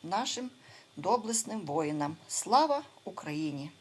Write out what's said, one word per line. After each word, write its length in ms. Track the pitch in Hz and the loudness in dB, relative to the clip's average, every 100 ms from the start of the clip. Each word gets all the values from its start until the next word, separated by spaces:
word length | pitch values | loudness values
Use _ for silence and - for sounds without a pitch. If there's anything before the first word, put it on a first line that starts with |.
нашим 460 | 160 196 269 - 254 - - - - - | -2 -2 -2 -4 -6 -12 -20 -20 -20 -6
доблесним 640 | 160 233 226 226 - 214 | 2 2 2 -2 -2 -6
воїнам. 560 | 160 147 151 151 147 160 - | -2 0 0 0 -2 -4 -8
Слава 560 | - - 240 311 285 - - | -6 4 6 6 2 -2 -14
Україні! 720 | - - 160 151 156 143 147 - | -12 -10 -6 -4 -2 -4 -8 -12